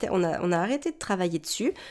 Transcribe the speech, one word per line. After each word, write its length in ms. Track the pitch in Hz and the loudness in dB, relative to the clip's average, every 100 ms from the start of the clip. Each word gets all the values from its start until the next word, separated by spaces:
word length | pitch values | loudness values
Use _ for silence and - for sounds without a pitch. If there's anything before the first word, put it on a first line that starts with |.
| - | 0
on 120 | 185 | 2
a, 180 | 170 151 | 2 2
on 100 | 175 | 2
a 60 | 175 | 2
arrêté 320 | 196 285 330 | 2 0 -2
de 80 | - | -4
travailler 400 | - 196 180 170 | -2 0 0 -2
dessus 340 | - - 240 381 - | -4 -2 -2 -2 -8